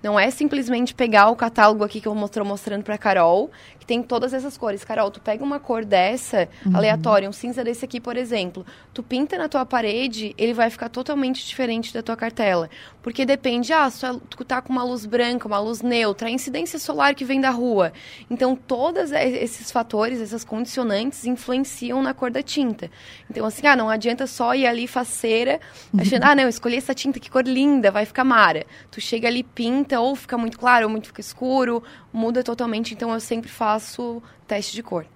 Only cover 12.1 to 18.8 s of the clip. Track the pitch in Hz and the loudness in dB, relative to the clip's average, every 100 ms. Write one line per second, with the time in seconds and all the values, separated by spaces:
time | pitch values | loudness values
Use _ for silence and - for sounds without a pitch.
12.1 | 226 226 233 214 180 160 - - - 240 | -6 -6 0 2 2 -2 -10 -20 -12 -8
13.1 | 233 262 277 269 240 233 320 277 - 254 | -2 0 2 2 -2 2 2 2 0 -8
14.1 | 247 - - 254 254 254 254 247 247 208 | -8 -12 -16 -6 -6 -2 -2 -2 -4 -2
15.1 | 233 240 247 220 202 214 226 247 233 220 | 0 2 -2 -2 -2 -2 -2 0 2 2
16.1 | 202 226 254 - 277 339 311 - 294 277 | 0 -4 -4 -4 -6 -6 -6 -6 2 2
17.1 | 277 254 269 262 240 247 208 170 - - | 2 -2 2 2 0 0 2 2 -2 -20
18.1 | - - 240 254 262 - 247 | -20 -10 0 0 0 -2 0